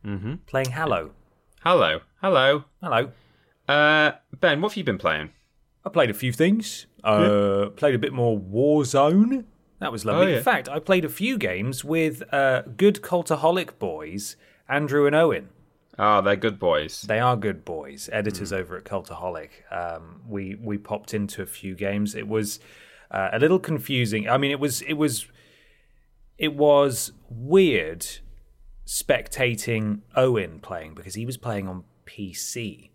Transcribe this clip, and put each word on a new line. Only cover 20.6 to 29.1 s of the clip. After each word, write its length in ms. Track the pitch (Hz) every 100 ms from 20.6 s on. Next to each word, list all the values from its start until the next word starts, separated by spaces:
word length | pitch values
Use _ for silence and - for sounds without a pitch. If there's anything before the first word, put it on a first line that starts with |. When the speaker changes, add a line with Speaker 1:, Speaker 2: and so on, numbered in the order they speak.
| 113 104
Speaker 2:
popped 360 | 104 104 - 107
into 260 | 101 -
a 40 | 92
few 260 | - 98
games. 400 | 92 101 101 104 110
It 120 | 107
was, 320 | 110 104 - - - - - _
uh, 200 | 98 95
a 60 | 107
little 200 | 151 185
confusing. 680 | 151 151 127 135 117 110 104
I 80 | 131
mean, 140 | 139
it 80 | 143
was, 220 | 143 120
it 100 | 135
was, 320 | 151 151 117 - _ _ _ _ _ _ _ _ _ _ _
it 160 | 156
was 580 | 143 147 143 143 117 - - -
weird 760 | 117 131 185 185 110 78 82 - - - - _ _ - - -
spectating 1120 | - -